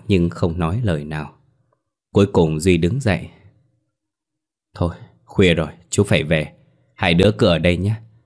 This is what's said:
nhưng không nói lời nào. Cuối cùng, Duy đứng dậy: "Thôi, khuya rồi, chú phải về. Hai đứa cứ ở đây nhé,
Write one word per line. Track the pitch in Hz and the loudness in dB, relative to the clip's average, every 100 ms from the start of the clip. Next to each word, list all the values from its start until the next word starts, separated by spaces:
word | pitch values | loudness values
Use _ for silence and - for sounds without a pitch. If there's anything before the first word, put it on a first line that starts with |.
| - | 0
nhưng | 98 85 | 0 0
không | - 92 82 | -2 -4 -2
nói | 82 104 | -4 -2
lời | 113 80 | -2 -4
nào. | 76 78 71 - _ _ _ _ _ _ _ | -6 -10 -12 -16 _ _ _ _ _ _ _
Cuối | - 98 | 0 2
cùng, | 95 82 78 | 2 2 2
Duy | 85 87 | 2 2
đứng | 85 120 | 0 -2
dậy: | 110 80 - - _ _ _ _ _ _ _ _ _ _ _ _ _ | -2 -4 -6 -20 _ _ _ _ _ _ _ _ _ _ _ _ _
"Thôi, | - 87 - - _ | -6 -4 -6 -16 _
khuya | _ - 92 | _ 2 2
rồi, | 82 76 - _ | 2 -2 -10 _
chú | - | -2
phải | 101 87 | 0 0
về. | 76 80 73 - _ _ _ | 0 -2 -4 -12 _ _ _
Hai | - 92 | -4 0
đứa | 85 101 107 | 2 2 2
cứ | 107 | 2
ở | 82 | 2
đây | 87 87 | 0 0
nhé, | 95 110 - _ | -2 -6 -10 _